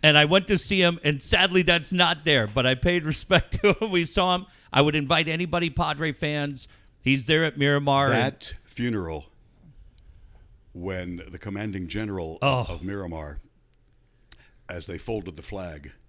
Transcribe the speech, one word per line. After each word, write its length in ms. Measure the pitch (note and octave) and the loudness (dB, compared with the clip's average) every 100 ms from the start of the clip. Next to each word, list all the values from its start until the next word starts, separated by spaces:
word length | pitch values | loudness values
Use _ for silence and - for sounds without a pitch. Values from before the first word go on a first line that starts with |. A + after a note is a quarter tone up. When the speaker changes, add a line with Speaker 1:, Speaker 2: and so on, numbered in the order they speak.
Speaker 1:
And 120 | D#3 D3 | 6 6
I 100 | D3+ | 6
went 200 | F#3+ F#3+ | 4 4
to 100 | F#3+ | 0
see 200 | - F#3+ | 2 2
him, 200 | F3 E3+ | 2 2
and 160 | D3 C#3+ | -2 -2
sadly 440 | - F#3+ F#3 F#3 | 0 2 4 4
that's 280 | F3 E3+ D3 | 4 2 0
not 320 | F#3 F3 E3 | 2 2 2
there, 220 | D3+ C#3+ G#2+ | 2 2 2
but 220 | A2+ B2+ | 0 0
I 80 | B2+ | 2
paid 280 | F3 F3 | 2 2
respect 500 | D3+ D#3 - F3+ - | 0 -4 2 2 2
<laughs> 100 | - | 0
to 100 | G#3 | 2
him. 160 | - A3 | 2 0
We 160 | F3+ E3+ | 0 0
saw 300 | - F#3 F3+ | 0 2 0
him. 100 | F#3+ _ _ | -4 _ _
I 80 | C3 | 2
would 140 | D3 D3+ | 4 2
invite 320 | C#3 D#3+ D#3+ | 0 0 0
anybody, 440 | D#3+ F3 E3+ E3+ | -2 -2 -2 -2
Padre 400 | C3 D#3 D3 D#3+ | -2 -2 -2 -4
fans. 560 | C#3 D3+ D3 D3 C3+ - - - _ | -4 -4 -2 -4 -8 -14 -18 -20 _
He's 240 | C3 C#3 A#2 | 0 0 2
there 180 | D#3 | 2
at 140 | D#3+ C#3+ | 2 0
Miramar. 540 | C#3+ C#3+ C#3+ C#3 C#3 | 2 2 2 2 2
And 20 | |
Speaker 2:
That 400 | A#2 C3 C#3 - - | 2 0 -4 -14 -14
funeral, 680 | _ - A#2+ A2 E2 D#2 - _ _ _ - - - - - - - - - - _ | _ -6 -4 -4 -4 -8 -10 _ _ _ -20 -20 -20 -20 -20 -20 -20 -20 -20 -20 _
when 500 | F2+ F2+ F#2 F2+ F2 F2+ | -10 -8 -6 -8 -10 -12
the 80 | F2 | -14
commanding 480 | G#2+ G2 G#2+ G2 F2 | -10 -8 -6 -6 -6
general 500 | G#2 A2 F#2+ E2 D#2+ | -6 -6 -6 -6 -2
of, 260 | C#3 B2+ F#2+ | 0 0 -2
Speaker 1:
Oh. 40 | E2+ | -6
Speaker 2:
of 80 | |
Miramar, 560 | F2+ G2+ F2+ E2 D2+ C#2+ - _ _ _ _ _ _ _ _ - - _ - | -8 -8 -8 -8 -10 -12 -16 _ _ _ _ _ _ _ _ -20 -20 _ -14
as 160 | F2 D2+ | -12 -10
they 140 | E2+ | -12
folded 360 | - A2 F#2 D2 | -8 -8 -8 -14
the 60 | |
flag 480 | - G2+ F2+ D2+ C2 - | -12 -10 -10 -12 -18 -20